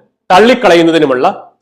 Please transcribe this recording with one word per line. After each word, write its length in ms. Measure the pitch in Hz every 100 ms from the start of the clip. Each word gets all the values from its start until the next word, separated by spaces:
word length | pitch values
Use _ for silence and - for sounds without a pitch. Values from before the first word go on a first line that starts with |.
| _ _ -
തള്ളിക്കളയുന്നതിനുമുള്ള 1300 | 185 226 247 214 170 165 160 147 127 160 202 - _